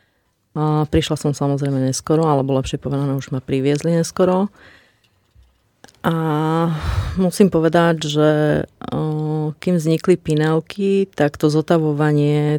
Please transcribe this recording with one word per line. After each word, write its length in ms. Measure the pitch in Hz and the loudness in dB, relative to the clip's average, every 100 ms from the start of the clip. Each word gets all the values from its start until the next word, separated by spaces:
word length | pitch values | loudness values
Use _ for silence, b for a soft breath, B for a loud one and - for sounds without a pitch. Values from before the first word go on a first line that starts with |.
| b b b _ _ | b b b _ _
A 320 | 156 151 151 151 | -4 0 0 2
prišla 320 | 165 156 156 | 0 0 -2
som 140 | 151 | -4
samozrejme 460 | 139 143 139 139 135 131 | -2 -2 -2 -2 -2 -2
neskoro, 380 | 131 - 156 160 | -4 0 0 2
alebo 260 | 139 135 135 | 2 0 -2
lepšie 180 | 131 143 | -2 -8
povedané, 380 | 131 139 143 135 | -6 -4 -4 -4
už 160 | - | -6
ma 80 | 131 | -10
priviezli 560 | - 135 139 147 160 170 | -4 -2 0 0 0 0
neskoro. 540 | 165 - 180 185 202 b b b b b b _ _ _ _ _ _ _ - _ | -2 0 2 2 -2 b b b b b b _ _ _ _ _ _ _ -20 _
A 120 | 170 165 160 151 156 160 170 156 B B B | -4 -2 -2 0 0 0 0 -2 B B B
musím 400 | 175 180 - 196 | -2 -2 2 2
povedať, 560 | 165 160 170 170 160 156 | 4 2 4 4 2 -2
že, 200 | 147 151 151 151 151 - _ - | 2 2 4 2 0 -4 _ -8
o, 640 | 139 156 151 156 156 151 151 | -6 -4 -4 -4 -2 -4 -4
kým 160 | 185 180 | -2 0
vznikli 400 | 156 160 - 175 | 0 0 2 0
Pinelky, 880 | - 151 156 160 160 - 196 196 190 | 0 0 2 0 -2 -4 0 0 -2
tak 320 | - 147 - | 0 -2 0
to 80 | 156 | 0
zotavovanie 1040 | 151 156 170 156 147 151 147 147 147 147 | 0 2 0 2 0 2 2 2 2 0